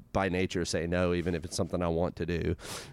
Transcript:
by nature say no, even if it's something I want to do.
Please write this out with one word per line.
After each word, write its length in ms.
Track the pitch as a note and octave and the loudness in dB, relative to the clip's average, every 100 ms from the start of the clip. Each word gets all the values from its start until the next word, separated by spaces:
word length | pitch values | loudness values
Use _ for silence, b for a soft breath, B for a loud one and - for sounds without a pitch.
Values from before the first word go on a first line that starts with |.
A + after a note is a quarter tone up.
| - | -4
by 160 | G2+ F#2+ | 0 2
nature 360 | F2+ F#2+ F2+ E2 | 2 2 0 0
say 220 | F2 E2 | 0 0
no, 260 | F2+ F2+ | 2 2
even 220 | F2 E2+ E2+ | 2 0 -2
if 100 | F2 | -4
it's 100 | - | -4
something 260 | F2 F2 | -2 0
I 60 | F2 | 2
want 280 | E2 F2 - | 2 0 -2
to 80 | E2 | -2
do. 300 | E2 E2 E2 B B B | 0 0 -2 B B B